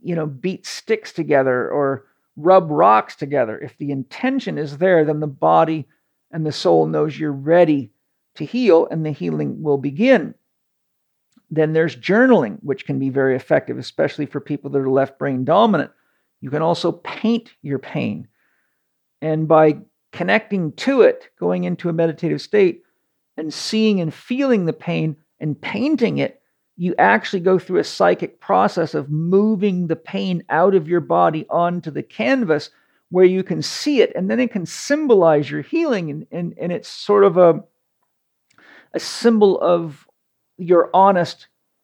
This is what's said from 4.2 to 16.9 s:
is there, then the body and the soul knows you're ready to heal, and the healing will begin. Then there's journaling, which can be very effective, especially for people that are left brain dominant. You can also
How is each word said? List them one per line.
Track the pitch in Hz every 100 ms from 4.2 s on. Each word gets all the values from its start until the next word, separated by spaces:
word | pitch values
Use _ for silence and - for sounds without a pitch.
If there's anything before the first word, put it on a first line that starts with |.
| 254 277 190 147
is | 151 143
there, | 185 170 151
then | 151
the | 147
body | 135 160 165 160 160 - _ _ _ _
and | 165
the | 156
soul | - 180 165
knows | 160 156 151 143
you're | 151
ready | 139 143 175 160 143 113 _ _ _ _
to | -
heal, | 151 247 233 165 -
and | 160 156
the |
healing | 143 175 156 147 151
will | 151 139
begin. | 143 143 254 233 147 - _ _ _ _ _ _ _ _ _ _ _
Then | 151 156
there's | 160 165 -
journaling, | - 214 262 208 110 -
which | 139 131
can | - 135
be | 135
very | 135 131 131
effective, | - 147 - 123
especially | - - 151 - 143
for | 143
people | - 147 139
that | 139
are | 135
left | 131 135 -
brain | 139 127
dominant. | 131 185 226 165 - _ _ _ _ _
You | 131
can | 151
also | 165 165 170